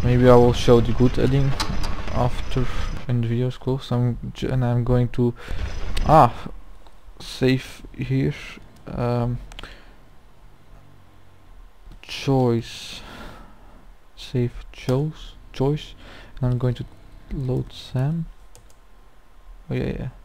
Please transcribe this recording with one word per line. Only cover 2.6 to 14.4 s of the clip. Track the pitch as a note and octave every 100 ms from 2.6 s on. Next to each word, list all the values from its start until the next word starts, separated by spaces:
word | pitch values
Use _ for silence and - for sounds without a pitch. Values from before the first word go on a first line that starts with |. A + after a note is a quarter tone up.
| - - - - -
in | B2
the | A#2
video's | A#2 B2+ -
close. | - C3 -
I'm | A#2+ B2 A#2 -
j-, | - -
and | C3
I'm | A#2+ A#2+
going | A2+ B2 A#2+
to, | - A#2+ - - - - - - - -
ah, | D#3 B2 - - - - - - - - -
save | - - B2+ C3 - - - -
here. | B2 C3+ C#3+ - - - - - -
Um, | - A#2+ A#2+ A#2+ B2 - - - - - - - - - - - - - - - - - - - - - - - - - -
choice, | - - - C3+ B2 A#2 A#2 - - - - - - - - - - - - - - -
save | - B2+